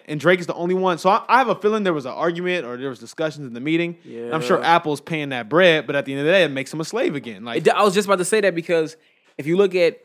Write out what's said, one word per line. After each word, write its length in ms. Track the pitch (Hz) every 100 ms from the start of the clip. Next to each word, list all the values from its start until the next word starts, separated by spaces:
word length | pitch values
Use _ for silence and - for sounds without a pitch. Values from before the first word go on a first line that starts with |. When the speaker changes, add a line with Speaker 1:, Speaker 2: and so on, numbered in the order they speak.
| -
Speaker 1:
and 120 | 151
Drake 200 | 160 185
is 80 | 170
the 60 |
only 220 | - 175 185
one. 220 | 185 165
So 100 | 185
I, 140 | 220 -
I 100 | 240
have 100 | 240
a 60 | 185
feeling 280 | 208 220
there 80 | 190
was 120 | 151 123
an 60 |
argument 520 | 104 165 170 180 180 120
or 100 | 123
there 120 | 135
was 100 | 113
discussions 480 | 117 - 156 147 135
in 60 |
the 60 | 117
meeting. 380 | 143 165 170 170 -
And 280 | 117 117 156
I'm 60 |
sure 180 | - 160
Speaker 2:
Yeah. 160 | 151 170
Speaker 1:
Apple's 260 | 156 143
paying 280 | - 160 143
that 200 | 127 110
bread, 380 | 156 185 156 131
but 80 | 143
at 100 | 135
the 60 |
end 60 | 139
of 40 | 147
the 40 |
day, 120 | 190
it 80 | 156
makes 200 | 135 -
him 80 | 151
a 40 | 160
slave 300 | 214 277 143
again. 280 | 120 101
Like, 140 | 117 117
Speaker 2:
It 60 | 165
d-, 60 |
I 100 | 185
was 100 | 208 190
just 120 | 196
about 120 | 190
to 60 | 175
say 160 | 214
that 120 | 196
because 420 | 170 165 165 156 - _ _ _ -
if 80 | 147
you 100 | 180
look 160 | 202 180
at, 220 | 170 -